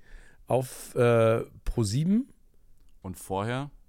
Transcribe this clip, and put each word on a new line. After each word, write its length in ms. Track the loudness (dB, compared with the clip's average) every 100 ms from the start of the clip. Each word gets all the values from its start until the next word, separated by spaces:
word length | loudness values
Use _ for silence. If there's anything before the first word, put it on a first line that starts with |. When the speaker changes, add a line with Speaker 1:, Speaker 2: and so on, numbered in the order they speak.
| -20 -20 -20 -20 -2
Speaker 1:
auf, 480 | -2 -2 -10 -8 2
äh, 460 | 4 6 4 2 -2 -8
Pro 200 | -6 -2
sieben. 500 | -2 0 0 0 -2 -12 _ _ _ -20 -20 -16
Speaker 2:
Und 160 | -14 -14
vorher? 520 | -6 -4 -4 -6 -8 -16